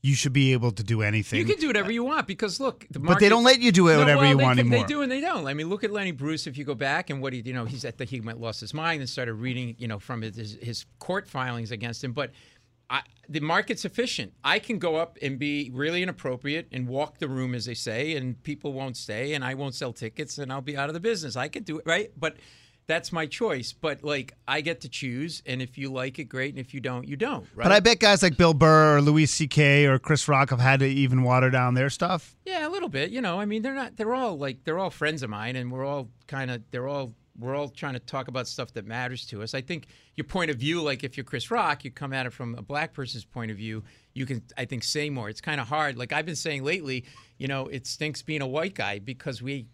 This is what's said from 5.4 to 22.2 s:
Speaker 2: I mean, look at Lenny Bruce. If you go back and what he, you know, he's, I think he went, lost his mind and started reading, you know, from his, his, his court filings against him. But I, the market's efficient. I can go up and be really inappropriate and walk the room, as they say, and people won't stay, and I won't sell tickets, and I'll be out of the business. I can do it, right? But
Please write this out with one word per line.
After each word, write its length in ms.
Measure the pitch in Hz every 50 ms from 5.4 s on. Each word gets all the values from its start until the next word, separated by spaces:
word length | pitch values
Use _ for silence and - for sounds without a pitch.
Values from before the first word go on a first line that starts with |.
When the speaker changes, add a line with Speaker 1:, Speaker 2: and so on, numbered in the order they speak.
| 160
Speaker 2:
I 60 | 135 139
mean, 160 | 151 156 165
look 160 | 196 202 -
at 60 | 208
Lenny 200 | 208 214 196 185
Bruce. 340 | 165 123 135 151 160 151 -
If 120 | 160 127
you 80 | 139 143
go 100 | 127 143
back 340 | 110 139 135 143 165 185 -
and 120 | 147 135
what 100 | 131 139
he, 80 | 127 123
you 140 | 107 127 127
know, 100 | 127 117
he's, 220 | 110 123 123 -
I 60 | 123
think 180 | 117 - - -
he 100 | 131 127
went, 220 | 107 117 113 117
lost 180 | 117 113 107 -
his 140 | 113 104 -
mind 260 | 151 156 165 165 151
and 100 | 135 123
started 260 | - - 127 120 113
reading, 400 | 107 117 131 127 127 127 120 117 -
you 80 | 123
know, 120 | 113 107 104
from 220 | - - 127 113
his, 140 | 110 113 98
his, 220 | 113 113 104 107 -
his 240 | - 117 117 - - _ _ _
court 260 | - - 180 196 202
filings 460 | - - 139 127 127 120 117 117 101
against 320 | 120 104 117 120 117 - -
him. 80 | 131
But 200 | 120 147 139 127 _ _ _ _ _ _ _ _ _ _ _ _
I, 140 | 127 139 - _ _ _ _ -
the 100 | 143 156
market's 460 | 147 156 170 196 214 - 233 - -
efficient. 480 | 180 - - 240 247 - - 123 90 _ _ -
I 160 | 139 170 214
can 180 | 214 - 233
go 200 | 180 170 170 156
up 200 | 160 165 165 _ -
and 180 | - 139 139 123
be 320 | 147 147 143 147 147 123 127
really 300 | 127 143 160 170 180 180
inappropriate 640 | 185 165 - - 139 127 123 135 143 147 165 165 _ -
and 120 | 131 127 120
walk 300 | 127 135 147 151 - _
the 100 | 175 139
room, 260 | 135 131 131 127 123
as 80 | 120 104
they 100 | 123 117
say, 440 | - - 120 107 117 143 156 160
and 260 | 143 127 127 120 127 _
people 300 | 151 147 143 - 147 135
won't 240 | 131 135 135 120
stay, 380 | - - - 104 107 131 143 151
and 80 | 143 131
I 100 | 123 135
won't 200 | 131 143 139 127
sell 200 | - 147 123 113
tickets, 440 | - 131 113 _ - 151 143 -
and 140 | 151 143 127
I'll 80 | 131 139
be 140 | 127 135 147
out 140 | 139 139 147
of 60 | 156
the 40 | 170
business. 380 | 175 226 233 185 160 139 113
I 100 | 127 131
can 160 | 156 - 285 220
do 140 | - 151 151
it, 60 | -
right? 240 | 160 165 185 214 220 _
But 160 | 143